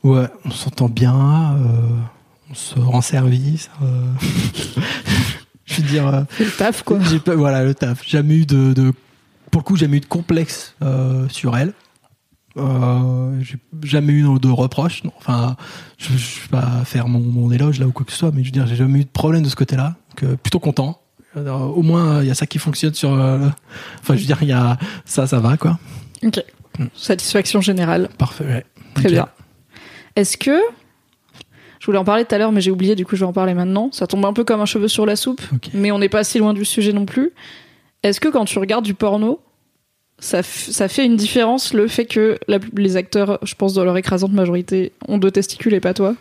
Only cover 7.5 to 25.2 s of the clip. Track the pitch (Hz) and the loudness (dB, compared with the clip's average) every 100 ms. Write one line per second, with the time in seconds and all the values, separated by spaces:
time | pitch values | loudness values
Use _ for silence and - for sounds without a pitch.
7.5 | 135 131 139 131 123 - 151 147 156 151 | 2 0 0 -2 -2 0 0 4 4 4
8.5 | 139 131 131 131 131 _ _ _ _ - | 4 4 4 2 0 _ _ _ _ -4
9.5 | 165 - 190 151 143 139 170 170 165 160 | -2 0 2 2 2 0 -6 0 0 0
10.5 | - - _ 147 135 131 131 131 - 123 | -8 -16 _ -2 0 0 0 -2 -2 -2
11.5 | 120 165 - _ _ _ _ _ _ _ | 0 -2 -6 _ _ _ _ _ _ _
12.5 | - 135 127 123 127 127 127 131 131 131 | -6 -2 0 2 2 0 0 -2 -4 -6
13.5 | 131 _ 160 151 147 147 147 147 131 127 | -10 _ -12 -2 0 4 4 4 4 2
14.5 | 123 127 - 165 - - - - 120 120 | 2 0 0 -4 -4 -12 -8 -4 -2 -2
15.5 | 127 - - - _ - 131 117 - - | -4 -12 -20 -20 _ -4 -2 -2 -12 -4
16.5 | 127 127 123 127 127 120 120 120 120 120 | -2 0 -2 -2 -2 0 0 0 0 0
17.5 | 123 147 135 131 123 131 - 165 143 127 | 2 2 2 -2 -2 -8 -2 -2 0 -2
18.5 | 135 123 120 131 139 139 - 160 165 147 | -2 -2 0 2 2 0 -2 2 2 0
19.5 | - 131 131 143 170 _ - 135 131 - | -2 -2 0 -2 -6 _ -6 -4 -4 -2
20.5 | 180 151 139 135 170 _ _ _ 151 143 | -2 0 -2 -4 -6 _ _ _ -10 -6
21.5 | 135 131 175 160 170 160 147 135 135 147 | -4 -2 2 4 4 4 2 2 0 -2
22.5 | 151 156 139 156 151 139 135 131 135 143 | -4 -4 -2 -2 0 0 2 2 2 0
23.5 | 143 _ - - - - 131 135 151 151 | -2 _ -20 -18 -10 0 0 2 0 2
24.5 | 127 123 123 190 - - - | 2 2 0 -6 -10 -6 -2